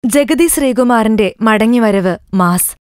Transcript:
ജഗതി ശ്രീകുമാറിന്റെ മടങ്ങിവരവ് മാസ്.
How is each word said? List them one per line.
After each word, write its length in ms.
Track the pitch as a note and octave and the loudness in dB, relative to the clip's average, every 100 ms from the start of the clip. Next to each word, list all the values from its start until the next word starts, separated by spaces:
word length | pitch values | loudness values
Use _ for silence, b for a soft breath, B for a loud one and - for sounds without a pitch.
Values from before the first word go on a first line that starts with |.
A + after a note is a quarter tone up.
| B3+ | 0
ജഗതി 400 | C#4 C#4 D#4 E4+ | -2 0 0 0
ശ്രീകുമാറിന്റെ 880 | - C#4 A#3+ B3 A#3+ A3 A3 G3 - | 0 0 0 2 2 2 0 -2 -2
മടങ്ങിവരവ് 760 | A3 G#3+ A3 A#3+ A3+ G3 F#3 E3+ _ | 0 2 2 2 2 0 -2 -4 _
മാസ്. 420 | G3 F3 F3+ - - | -2 0 0 -4 -10